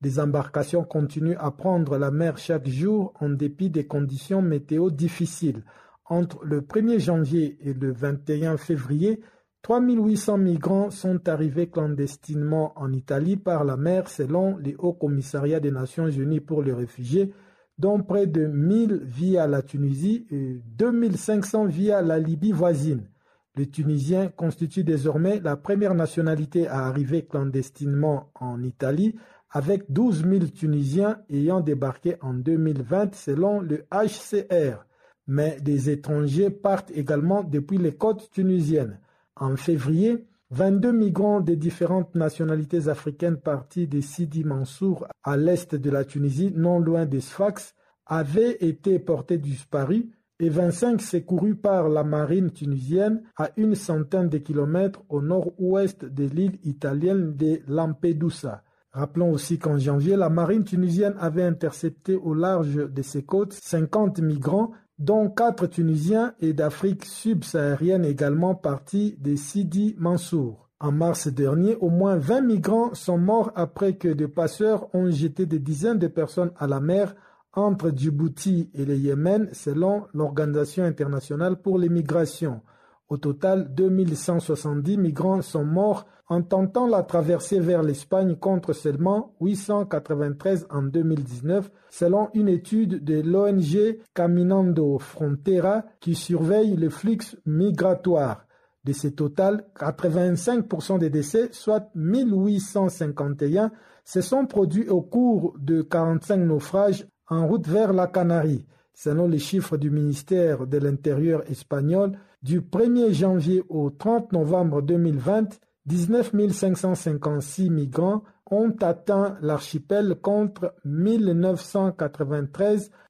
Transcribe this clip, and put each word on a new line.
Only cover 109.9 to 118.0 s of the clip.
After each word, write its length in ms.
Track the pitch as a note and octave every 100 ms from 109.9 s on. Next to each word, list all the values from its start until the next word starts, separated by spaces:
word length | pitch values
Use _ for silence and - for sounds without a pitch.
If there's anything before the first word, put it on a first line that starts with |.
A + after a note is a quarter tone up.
ministère 760 | D3+ D3 C#3+ - F#3 E3+ C3 C3
de 100 | C#3+
l'Intérieur 720 | C#3+ C#3 D3+ C#3 E3 D#3+ -
espagnol, 640 | C3+ - C#3+ D3 F#3 G3+ G3 - _
du 180 | C3 F3
premier 520 | - G3 A#3+ A#3+ A3+
janvier 500 | D3 F#3+ F#3 D#3 F#3 -
au 200 | D#3+ C#3+
trente 440 | C#3+ G#3 A#3 A#3
novembre 480 | F3 D3+ F#3 E3+ D3
deux 160 | C#3+ F3
mille 200 | E3+ C#3
vingt, 300 | B2 G#3+ G#3+ - _ _ C#3+
dix-neuf 480 | F3 E3+ A#3+ A#3+
mille 200 | G#3 G#3
cinq 240 | G3 F#3+ F3
cent 160 | F#3
cinquante-six 760 | F3 E3 D3 D3 D3 C#3+ - F#3
migrants 540 | D#3+ C#3 C#3+